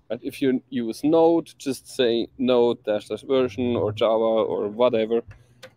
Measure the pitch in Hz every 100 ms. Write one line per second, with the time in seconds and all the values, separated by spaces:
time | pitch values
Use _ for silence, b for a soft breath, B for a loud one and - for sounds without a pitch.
0 | - 117 143 - 135 127 - 127 113 110
1 | 147 165 165 170 156 - 139 127 - -
2 | 123 117 104 - 123 123 120 113 - 104
3 | - 107 - 135 127 101 123 117 98 104
4 | 110 113 113 113 - 92 104 104 123 113
5 | 110 117 - - B B B